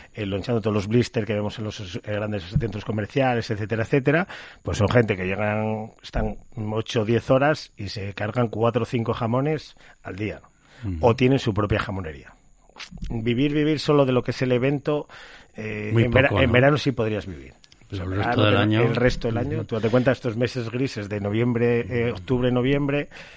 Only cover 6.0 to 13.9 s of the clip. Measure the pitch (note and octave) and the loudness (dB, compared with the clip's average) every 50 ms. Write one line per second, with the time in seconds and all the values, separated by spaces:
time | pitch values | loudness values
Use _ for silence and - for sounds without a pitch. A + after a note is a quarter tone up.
6 | - - - A#2+ A2 G#2+ G2+ - - - - A2 G#2+ G#2+ G#2+ A2+ - - - A#2 | -14 -8 -4 -2 -2 -2 -4 -8 -14 -14 -10 -8 -6 -4 -2 -4 -4 -2 0 0
7 | G#2 G#2+ A#2 G#2+ - - C3 C3 C#3 D3+ D3 - - - _ - G#2 F#2 - - | 2 2 2 2 4 4 4 4 4 2 0 0 -4 -12 _ -12 -10 -10 -8 -8
8 | G2 G2+ G2 - G#2 G#2+ G#2+ B2 A#2+ G#2+ G#2 G#2 A#2 A#2 G#2 A2+ A#2 - B2+ A#2 | -8 -8 -6 -6 -6 -2 0 0 0 0 0 0 2 2 2 0 0 0 -2 -2
9 | A2+ A2+ G2+ - A#2+ A2 A#2+ C3 C#3 D#3 D#3 C#3+ - - - - - - - _ | 0 -2 -2 -2 -2 0 0 0 0 -2 -2 -4 -6 -12 -20 -20 -20 -20 -20 _
10 | - F#2+ F#2 F#2+ G#2+ G2 - - - - _ _ _ _ - - A2+ G2 F2 D#2 | -14 -12 -8 -6 -6 -6 -6 -8 -14 -20 _ _ _ _ -16 -10 -8 -6 0 2
11 | B2+ A#2 A2+ - B2+ B2+ C#3 B2+ - A#2 F#2 G#2 G#2 G2 A2 G2 - - G2 F#2+ | 4 4 4 4 4 4 4 2 0 0 0 0 0 0 0 -2 -2 -4 -6 -6
12 | F#2 D#2 C#2+ - - - - _ _ _ _ _ _ _ - - - - - - | -8 -10 -12 -16 -18 -20 -20 _ _ _ _ _ _ _ -20 -20 -18 -18 -14 -10
13 | - - A#2+ A2+ G#2+ A#2+ A#2 B2 C#3+ D3 D3 D3+ D3 D#3 D#3 C3+ - D#3 | -8 -6 -6 -4 -2 0 0 2 0 2 2 2 2 2 0 0 2 4